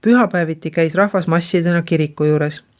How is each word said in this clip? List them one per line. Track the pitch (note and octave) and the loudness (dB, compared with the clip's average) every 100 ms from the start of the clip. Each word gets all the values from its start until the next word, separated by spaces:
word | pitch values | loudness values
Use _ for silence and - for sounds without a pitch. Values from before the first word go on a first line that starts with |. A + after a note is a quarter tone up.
Pühapäeviti | G#3+ B3 G#3+ F3+ E3 D#3+ D#3+ | 4 2 2 -2 -4 -6 -6
käis | - E3 E3 | -2 -2 0
rahvas | G3+ G3 F3 | 0 0 0
massidena | E3+ E3+ F3+ E3+ E3+ | -2 0 -2 0 0
kiriku | E3+ E3 D3+ D3+ | 0 -2 -2 -2
juures. | D3+ D3+ D3 D3+ _ _ | 0 0 -2 -6 _ _